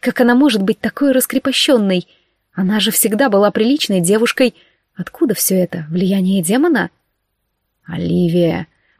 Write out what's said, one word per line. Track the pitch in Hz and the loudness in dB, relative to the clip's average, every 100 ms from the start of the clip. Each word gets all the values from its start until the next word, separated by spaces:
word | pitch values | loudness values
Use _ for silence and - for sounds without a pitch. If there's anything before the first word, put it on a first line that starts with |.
как | 240 - | -6 0
она | 240 | 2
может | 247 285 214 | 4 2 2
быть | 190 214 | -2 -2
такой | 220 - 277 | -4 -2 0
раскрепощённой? | 254 - 262 269 - - 240 202 180 - _ _ _ _ | 2 0 -2 -2 -2 2 2 2 0 -4 _ _ _ _
Она | - 185 214 | -4 -2 0
же | 220 | 0
всегда | - 214 214 277 | 0 -2 0 2
была | 202 208 | 4 2
приличной | 202 220 294 - 185 | 2 0 0 0 -2
девушкой. | 170 214 233 - 247 - _ _ _ - | 0 0 0 2 0 0 _ _ _ -14
Откуда | - - 285 | -14 -4 -2
всё | 190 - 185 | -2 0 0
это? | 175 175 151 | -2 -4 -6
Влияние | 175 185 196 185 196 | -2 0 0 0 0
демона? | 160 240 339 247 175 _ _ _ _ _ _ _ _ _ - | 0 0 2 0 -2 _ _ _ _ _ _ _ _ _ -12
«Оливия!» | 170 175 175 175 175 170 170 - _ _ | -8 -2 0 0 2 0 -2 -8 _ _